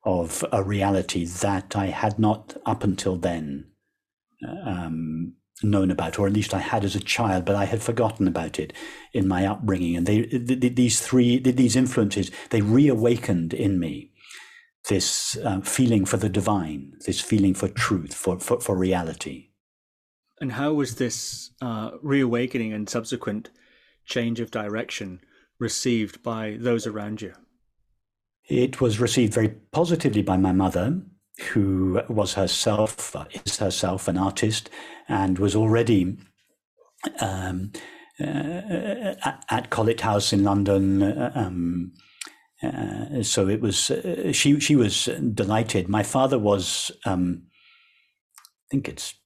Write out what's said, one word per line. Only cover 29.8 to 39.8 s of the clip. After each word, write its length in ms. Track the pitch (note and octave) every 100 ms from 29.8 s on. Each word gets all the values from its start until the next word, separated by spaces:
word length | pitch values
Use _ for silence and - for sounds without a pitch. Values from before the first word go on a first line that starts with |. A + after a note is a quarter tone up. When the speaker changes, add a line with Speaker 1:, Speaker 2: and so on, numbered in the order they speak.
| E3+ E3+ C#3+ G#2+
Speaker 1:
by 140 | F#2+ F#2
my 160 | F#2+
mother, 500 | F#2 F#2+ F2+ G#2 F3+ - _ _ - -
who 480 | A2+ G2 F#2+ F#2+ F2+ -
was 260 | G#2+ F#2+
herself, 840 | - F#2 - A2+ G#2 G#2+ - - -
uh, 80 | D2+ -
is 120 | - -
herself 500 | G2 - F#2 F#2+ -
an 100 | F2+
artist, 540 | F#2+ - A2 G#2+ - - - - -
and 300 | G2+ G2 F#2
was 180 | G2 G#2
already, 600 | A2 A2+ A#2 G#2 F2+ - - _ _ _ _ _ _ _ - -
um, 520 | G2+ F#2 F#2 F2+ G2+ - - - - -
uh, 40 |
at, 1200 | D3 C#3+ D3+ F3 G#3 E3+ G#3+ A3 G3+ - - - -
at 200 | A2+ A#2
Collett 300 | -